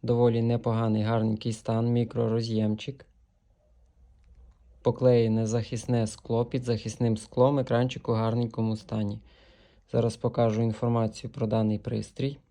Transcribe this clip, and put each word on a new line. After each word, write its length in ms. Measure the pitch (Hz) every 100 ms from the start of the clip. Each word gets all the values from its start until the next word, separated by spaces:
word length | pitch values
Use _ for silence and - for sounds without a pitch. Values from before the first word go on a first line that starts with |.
Доволі 400 | 120 120 120 117
непоганий, 640 | 117 120 120 110 113 107
гарненький 500 | 107 113 110 107 120
стан, 340 | 110 - 113 117
мікророз'ємчик. 1160 | 120 117 127 113 113 113 110 107 107 - 135 - _ _ _ _ _ _ _ _ _ - - - - - _ - -
Поклеєне 680 | 120 117 127 120 113 110 110
захисне 600 | 117 110 120 - 120 110
скло, 380 | - - 117 123
під 180 | 131
захисним 540 | 123 113 113 - 120 107
склом, 420 | - - 127 143
екранчик 500 | 127 120 127 - -
у 20 |
гарненькому 640 | 113 113 117 120 - 110 110
стані. 440 | - 110 104 110 - - - - - _ _
Зараз 260 | 120 117 113
покажу 440 | 120 117 117 110
інформацію 720 | 117 110 120 117 113 - -
про 160 | - 110
даний 320 | 110 110 104
пристрій. 580 | 110 110 107 - 135 143 _